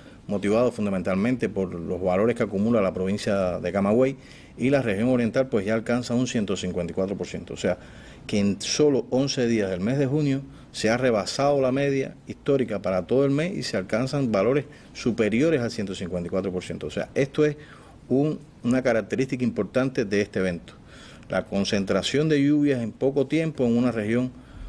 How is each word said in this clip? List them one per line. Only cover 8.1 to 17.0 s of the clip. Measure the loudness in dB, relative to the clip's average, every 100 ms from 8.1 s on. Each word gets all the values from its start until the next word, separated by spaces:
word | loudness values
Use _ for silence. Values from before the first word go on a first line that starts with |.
| -18 -4
que | 0
en | 0 0
solo | -2 2 4 4 2
once | 0 0 0 0
días | 2 0
del | 0
mes | 0 0
de | 0
junio | 2 0 0 -4 -16 -16
se | -2 0
ha | 2
rebasado | 2 2 0 0 2 2
la | 2
media | 2 0 0 -4 -8 -14
histórica | -6 0 0 0 -4
para | -2 -2 2
todo | 2 2
el |
mes | 0 -2
y | -4
se | -4 -4
alcanzan | -2 -2 -2 -2 0
valores | 2 2 0 -2 -10 -18
superiores | -6 -2 0 2 2 2 2
al | 0
ciento | -4 -6
cincuenta | -6 -6 -6 -4
y |
cuatro | -4 -2
por | -4
ciento. | -6 -8 -6
O |
sea, | -6